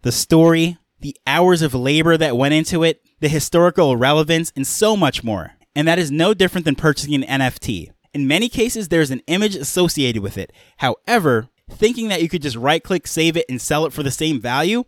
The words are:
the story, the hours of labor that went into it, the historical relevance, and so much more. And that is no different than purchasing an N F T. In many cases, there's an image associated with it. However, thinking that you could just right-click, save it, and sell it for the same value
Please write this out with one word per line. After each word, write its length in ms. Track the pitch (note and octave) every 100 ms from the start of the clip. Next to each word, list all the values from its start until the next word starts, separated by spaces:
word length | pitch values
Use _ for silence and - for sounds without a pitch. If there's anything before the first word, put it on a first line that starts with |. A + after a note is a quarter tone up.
the 80 | B2+
story, 680 | - - D#3+ E3 E3 E3 E3+ _ _
the 180 | C#3+ -
hours 380 | - D3+ F3+ F3
of 100 | D#3
labor 440 | B2 C3 D3+ D#3+ E3
that 200 | D#3 A#2+
went 180 | C#3
into 280 | D#3 D#3+ E3+
it, 180 | E3 D#3 _ _
the 80 | D3+
historical 680 | D3+ - E3+ F3 E3+ D#3 B2
relevance, 560 | C3 D3+ D#3 E3 E3 -
and 100 | C3+
so 300 | - G#3+ G#3+
much 260 | D3+ -
more. 300 | A#2 G2+ D#2+ _ _ C#3+
And 100 | D#3+
that 140 | E3+
is 100 | D#3+
no 240 | D3 F3
different 300 | G3+ F#3 D3
than 100 | D#3
purchasing 400 | C3+ D#3 C#3+ C#3+
an 80 | C#3+
N 200 | C3 C3+
F 180 | C3 -
T. 320 | - F#2+ D2+ _ _
In 140 | C#3+ C3+
many 220 | D#3+ A#3+
cases, 400 | - A3 A3 F3+
there's 240 | E3+ D3
an 100 | B2+ -
image 260 | F3+ G#3+
associated 680 | F#3+ C3+ - F3 D#3 B2+ A2+
with 160 | G2 -
it. 160 | F2+ _ _ _
However, 680 | C3+ - - A#3 D#3 A#2 A#2+ _ -
thinking 380 | - G#3+ A#3 A3
that 140 | F#3
you 60 | D#3+
could 140 | F3
just 140 | C#3+ A#2
right-click, 500 | C3 D#3+ - F3+ -
save 300 | - D#3+ E3
it, 100 | -
and 140 | B2+
sell 240 | - D3+ D#3
it 60 |
for 100 | C#3+
the 80 | C#3
same 300 | - D#3 C#3+
value 420 | A#2 C3 E3 A#3